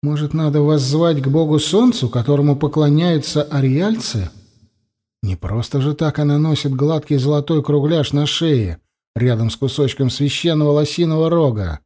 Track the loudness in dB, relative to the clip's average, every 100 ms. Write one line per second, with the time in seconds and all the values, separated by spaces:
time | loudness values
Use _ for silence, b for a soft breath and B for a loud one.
0 | -2 -4 -4 -2 0 2 2 2 0 0
1 | 2 0 0 0 2 0 2 2 2 2
2 | -2 -2 0 2 2 2 0 0 2 2
3 | 2 0 0 -4 -2 0 0 2 0 -2
4 | -4 -4 -6 -10 _ _ _ _ _ _
5 | _ _ -6 -6 -4 -4 -2 -2 -2 -2
6 | -2 0 0 2 2 0 -2 0 0 -2
7 | -2 0 2 0 0 -2 2 0 2 0
8 | 0 0 -2 -2 0 0 0 -6 _ _
9 | _ -2 0 2 -2 -2 -4 0 -2 0
10 | -2 0 -2 0 0 2 2 2 0 0
11 | 0 2 2 2 2 0 -4 -8